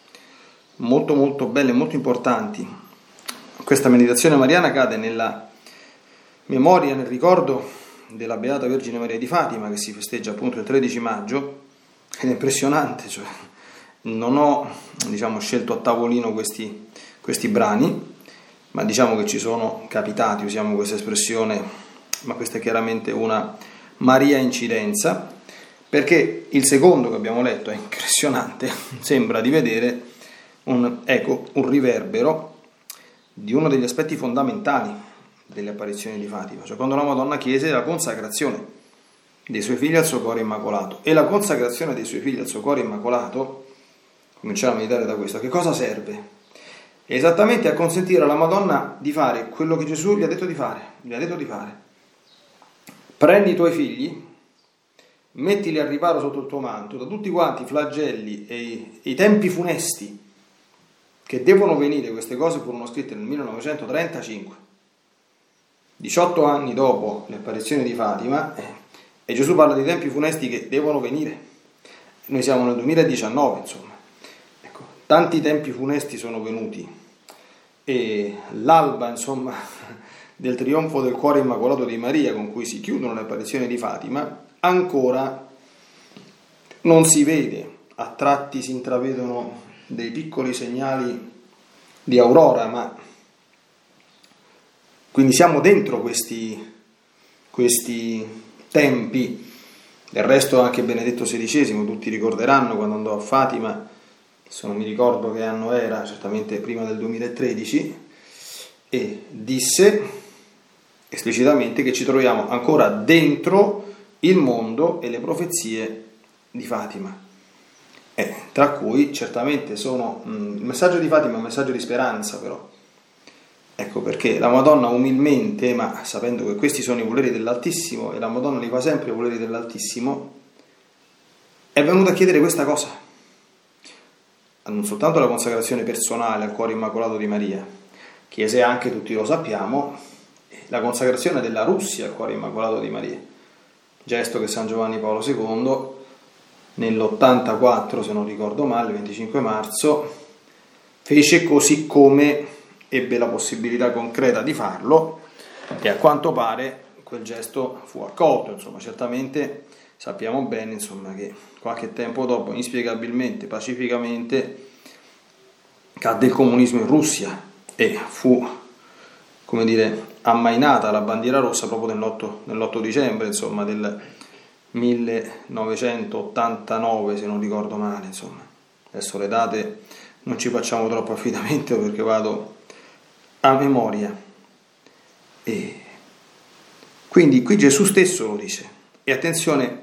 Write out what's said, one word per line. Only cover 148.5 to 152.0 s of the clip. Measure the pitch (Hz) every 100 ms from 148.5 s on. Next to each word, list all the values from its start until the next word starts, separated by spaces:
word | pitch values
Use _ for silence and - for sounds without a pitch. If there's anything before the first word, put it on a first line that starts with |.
| 131 135
male, | 117 110
il | 104
venticinque | 104 104 113 143
marzo, | 113 107 107 - 151 147 - - - - _ _ _ _ _ _
fece | - 147 147 165
così | 156 147 - 151 -
come | 143